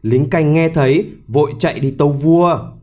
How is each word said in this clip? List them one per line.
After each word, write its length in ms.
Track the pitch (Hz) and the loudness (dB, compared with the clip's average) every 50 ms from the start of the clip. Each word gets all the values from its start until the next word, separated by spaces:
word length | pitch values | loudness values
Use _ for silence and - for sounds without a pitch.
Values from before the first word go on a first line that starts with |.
Lính 280 | - 110 117 127 151 143 | -2 0 0 0 0 0
canh 240 | - 170 160 147 151 | 0 0 0 2 2
nghe 160 | 165 165 160 | 2 0 0
thấy, 360 | 165 165 139 131 139 165 208 - - - - - | 0 0 2 2 2 0 -2 -4 -10 -20 -18 -4
vội 260 | 113 143 151 143 - - | 0 0 0 0 -2 -4
chạy 200 | 185 165 - - | -4 -4 -4 -2
đi 120 | 139 135 | -4 -6
tâu 180 | 135 - 143 147 | -2 0 0 0
vua. 500 | 143 139 143 160 165 175 175 175 165 117 110 - - - | 0 0 2 2 4 4 4 2 0 -2 -6 -12 -18 -20